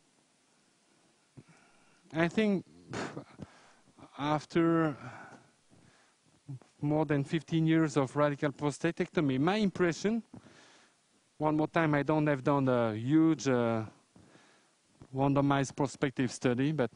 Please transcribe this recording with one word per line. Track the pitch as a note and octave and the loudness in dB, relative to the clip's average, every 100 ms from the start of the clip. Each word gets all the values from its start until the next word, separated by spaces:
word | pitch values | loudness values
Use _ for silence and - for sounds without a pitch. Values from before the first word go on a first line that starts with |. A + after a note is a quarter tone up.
| _ _ _ _ _ _ _ _ _ _ _ _ _ - _ - _ _ _ _ - | _ _ _ _ _ _ _ _ _ _ _ _ _ -20 _ -20 _ _ _ _ -10
uh, | D#3+ | -2
I | E3+ | 0
think | A3 G#3+ F#3+ - - - - - - - - - - - - _ - - - | 2 0 0 -4 -20 -14 -10 -10 -12 -16 -18 -18 -20 -20 -20 _ -20 -20 -8
after | C#3+ D3+ - E3+ E3 E3 D#3+ C3+ B2+ - - - - _ _ - - _ _ _ _ _ - C3 - - | -2 -2 0 2 2 4 0 -2 -12 -16 -20 -20 -20 _ _ -20 -20 _ _ _ _ _ -16 -16 -16 -6
more | D3 D3+ | -2 0
than | D3+ C#3+ | 0 0
fifteen | C3+ E3 - D#3+ D#3+ | 0 -4 -2 0 4
years | D#3+ D#3 D3 | 4 2 0
of | C3 D3 | -2 0
radical | D3 C#3 D3 | 0 0 -4
prostatectomy, | - D3 B2+ E3+ E3 F3+ - C#3+ C3 | -2 -6 -2 -6 -4 -4 0 0 0
my | D#3+ G#3+ | 0 0
impression, | G3+ - F3 D#3 G3+ A3+ - - - - - - _ _ _ _ _ - | -2 0 -2 0 -2 -2 -6 -20 -20 -20 -20 -20 _ _ _ _ _ -4
one | D3+ D3+ | -2 0
more | D#3 | 0
time, | E3+ D#3 | 2 2
I | D3 | 2
don't | C#3+ D#3 D3+ | 2 2 2
have | C#3 | 0
done | B2+ C#3+ C3 | 2 2 2
a | B2 A2+ | 2 2
huge, | G#2+ B2 D#3 D#3+ D3+ C3+ | -2 2 4 4 2 2
uh, | B2 A#2 A2+ G#2+ - _ - - - _ _ _ _ _ - - | 2 2 0 -4 -14 _ -20 -20 -20 _ _ _ _ _ -20 -10
randomized | C3 C#3 C#3 C#3 C#3 C3 - | -2 0 2 2 2 -2 -4
prospective | C3+ - C#3+ - B2 | -4 -2 -6 -2 -4
study, | - C3 A#2+ C#3+ | 0 0 0 0
but | D3+ A#2+ | 0 -2